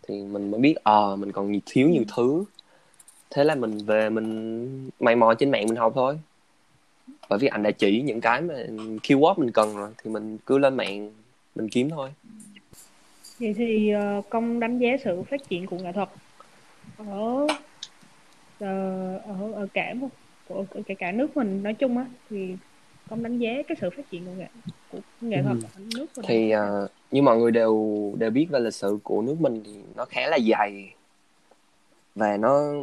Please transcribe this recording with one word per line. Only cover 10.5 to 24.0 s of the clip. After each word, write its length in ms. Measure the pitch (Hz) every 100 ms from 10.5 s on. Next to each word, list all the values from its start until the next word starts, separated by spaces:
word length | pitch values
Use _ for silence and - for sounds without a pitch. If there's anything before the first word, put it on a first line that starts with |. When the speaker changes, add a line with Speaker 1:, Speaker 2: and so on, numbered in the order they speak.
| 135
Speaker 1:
lên 180 | 139 127
mạng 360 | 98 101 104 107 _ _ _
mình 140 | - 110
kiếm 220 | 120 135
thôi. 220 | 160 135 147 - - - - _ - - _ _ _ - -
Speaker 3:
Vậy 160 | 233 202
thì, 340 | 233 214 208
ờ, 320 | 208 202 202 -
Công 300 | 226 233 233
đánh 180 | 226 247
giá 120 | 240 269
sự 180 | 233 175
phát 260 | 220 277 -
triển 180 | 175 185
của 100 | 180
nghệ 160 | 185
thuật 160 | 180 185 - _ _ - - _ _ - -
ở, 480 | 214 196 220 262 294 294 - - - _ - _ _ - _ _
ờ, 560 | 202 190 190 185 185 190
ở, 360 | - 190 214
ở 120 | 208 196
cả 200 | 190 170
một, 140 | 240 269 - _ _ _
của, 160 | 196 196
ở 120 | - 214
cả, 80 | 190
cả 140 | 180
nước 240 | 208 302 294
mình 260 | 220 196
nói 120 | 202
chung 240 | 214 269 240
á, 80 | 254 - _
thì 260 | 208 190 185 _ _ _ - -
Công 120 | 226
đánh 160 | 233 240
giá 120 | 226 254 294
cái 80 | -
sự 100 | 185
phát 140 | 220